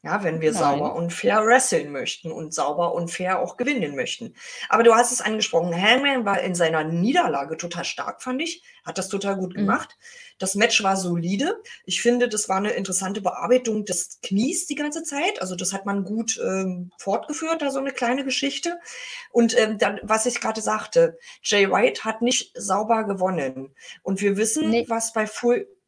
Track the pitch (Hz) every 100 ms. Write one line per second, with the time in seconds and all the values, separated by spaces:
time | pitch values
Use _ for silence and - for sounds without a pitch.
0 | 156 196 185 160 156 147 143 143 147 -
1 | 170 - 196 208 214 254 - 165 147 143
2 | - - 165 - 156 160 143 151 170 -
3 | 170 - 185 190 190 - 247 277 156 139
4 | 120 - 113 - - - - 220 233 226
5 | 247 247 208 220 208 170 175 170 202 254
6 | 285 262 208 196 196 175 165 160 156 170
7 | 196 330 339 139 143 160 - 165 - -
8 | - - - 254 330 - _ - - 180
9 | 180 196 196 196 185 185 202 247 - -
10 | - - - _ 185 202 226 - 196 190
11 | 180 170 170 202 302 453 - - - -
12 | 233 247 240 208 - 190 208 - 196 180
13 | 190 202 190 - 190 254 240 214 202 -
14 | - - - 196 247 381 - 285 294 311
15 | 339 285 349 427 180 175 180 190 202 202
16 | 185 214 220 - 190 190 190 180 180 _
17 | - - - 302 320 330 285 269 269 -
18 | 240 262 269 247 277 - 349 349 - -
19 | - - - 240 233 - 214 208 208 208
20 | 202 220 247 240 220 220 214 214 - 170
21 | 165 - - - - 208 196 190 233 -
22 | 220 220 233 - - - 202 196 220 226
23 | 202 196 185 175 135 131 135 _ - -
24 | - 190 202 196 214 - 220 226 233 226
25 | 226 - 214 - 240 240 - _